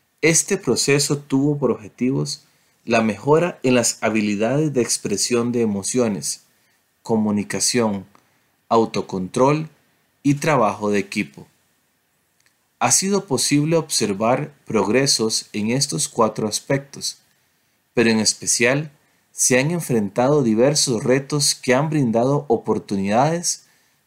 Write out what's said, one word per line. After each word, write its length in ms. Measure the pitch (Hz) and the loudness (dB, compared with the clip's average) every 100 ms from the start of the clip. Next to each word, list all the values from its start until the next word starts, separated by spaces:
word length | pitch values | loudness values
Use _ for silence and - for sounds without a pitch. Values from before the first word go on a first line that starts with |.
| _ - | _ -2
Este 360 | 156 160 - 196 | 0 0 0 -2
proceso 600 | 131 110 - 143 143 143 | 0 0 2 0 0 -4
tuvo 400 | - 135 143 143 | -2 0 0 0
por 140 | 127 | -2
objetivos 720 | 107 101 - 123 143 147 - _ _ _ _ - | -2 -6 -4 -2 -2 -4 -8 _ _ _ _ -2
la 160 | 117 | 0
mejora 580 | 110 101 135 160 175 - | 0 -2 2 2 2 -2
en 100 | 131 | 0
las 240 | 123 117 - | 2 0 -2
habilidades 680 | 113 110 104 101 110 143 156 | -2 0 -2 -2 -2 0 0
de 120 | 127 | 0
expresión 680 | 113 - 104 98 - 117 120 | -2 -2 -4 -4 0 0 0
de 100 | 120 | 0
emociones, 840 | 110 101 95 127 117 92 - - _ _ _ _ _ _ | 0 -2 -2 0 0 -2 -6 -10 _ _ _ _ _ _
comunicación, 1040 | - 110 107 101 98 98 - 123 110 98 92 _ _ _ _ _ - | -2 0 2 0 -2 -4 -2 0 0 -2 -8 _ _ _ _ _ 0
autocontrol 1000 | 113 110 104 - 95 92 123 131 151 156 _ _ _ _ _ | 2 2 -2 -6 -6 -4 2 2 2 -4 _ _ _ _ _
y 140 | 143 143 | -2 0
trabajo 560 | 160 139 104 101 104 | 0 2 2 0 -2
de 80 | 101 | -2
equipo. 480 | 98 104 98 - - _ _ _ _ _ _ _ _ _ _ _ _ - | -2 -6 -8 -10 -20 _ _ _ _ _ _ _ _ _ _ _ _ -4
Ha 140 | 123 | 0
sido 340 | - 95 196 196 | 0 0 -2 -2
posible 520 | 123 - 147 151 165 | -2 0 0 2 0
observar 760 | 147 - 107 98 110 131 147 - - | 0 -2 -2 0 0 0 -4 -12 -4
progresos 840 | 107 98 123 135 - 110 - - | -2 2 2 2 2 0 -4 -6
en 180 | 104 107 | -4 -2
estos 360 | 131 - 160 - | -2 -2 -4 -4
cuatro 400 | - 110 - 107 | 0 0 0 -4
aspectos, 720 | - - 139 139 - - - _ _ _ _ _ _ _ | -4 -2 -4 -4 -12 -12 -12 _ _ _ _ _ _ _
pero 160 | - 113 | 0 2
en 100 | 110 | 2
especial 720 | 104 - 95 - 120 143 156 _ _ _ _ | 0 -2 -2 0 2 0 -4 _ _ _ _
se 260 | - - 127 | -4 0 2
han 100 | 147 | 2
enfrentado 760 | 170 156 117 98 - 131 151 | -2 0 0 0 0 2 2
diversos 600 | 120 107 135 151 - 110 | 2 4 4 2 0 0
retos 520 | 113 135 143 151 139 - | 2 0 0 -2 -2 -2
que 200 | 127 127 | 0 0
han 140 | 156 | 2
brindado 560 | 156 123 113 127 143 143 | 0 2 2 2 0 0
oportunidades 1160 | 113 - 104 - 101 98 110 147 170 175 - _ _ _ _ | -2 0 -4 -2 -4 0 2 2 0 -4 -6 _ _ _ _